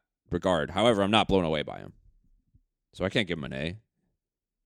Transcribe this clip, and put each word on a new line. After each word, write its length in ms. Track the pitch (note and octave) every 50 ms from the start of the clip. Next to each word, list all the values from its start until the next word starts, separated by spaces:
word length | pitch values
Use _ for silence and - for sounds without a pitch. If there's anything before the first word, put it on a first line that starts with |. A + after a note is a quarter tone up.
| _ _ _ _ _ _
regard. 400 | F2+ F2 - F#2+ F2+ D#2 D2 D2
However, 300 | F2 G2 A2 B2 A2 G2+ G2
I'm 80 | G2
not 160 | A2 G#2+ -
blown 180 | - F#2+ F#2+ F2
away 160 | D#2+ D#2 D2+ C#2
by 140 | - G1+
him, 160 | G1+ G1+ - - _ _ - _ _ _ _ _ _ _ _ _ _ _ _ _ _ _ _ _
so 120 | - F2+
I 40 | F#2+
can't 180 | - - G2+
give 100 | E2+ E2+
him 80 | D#2+ C#2
an 80 | C2 C2+
A. 240 | C2+ D2 E2+ G#2 A2 _ _ _ _ _ _ _ _ _ _ _ _ _ _ _ _ _